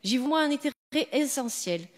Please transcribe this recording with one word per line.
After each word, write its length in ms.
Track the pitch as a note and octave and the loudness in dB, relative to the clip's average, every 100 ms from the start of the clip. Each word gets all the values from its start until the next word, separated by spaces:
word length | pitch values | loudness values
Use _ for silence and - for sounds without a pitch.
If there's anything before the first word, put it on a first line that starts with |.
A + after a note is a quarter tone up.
j'y 140 | F#3+ B3 | 0 0
vois 240 | C4 D#4+ | 2 2
un 100 | D4+ | 2
intérêt 220 | C#4+ D4 - - D4 - | 2 -2 -6 -4 -2 0
essentiel, 760 | C4+ D4 - A#3+ - - E3+ E3+ | 0 0 -2 -4 -4 -4 -4 -6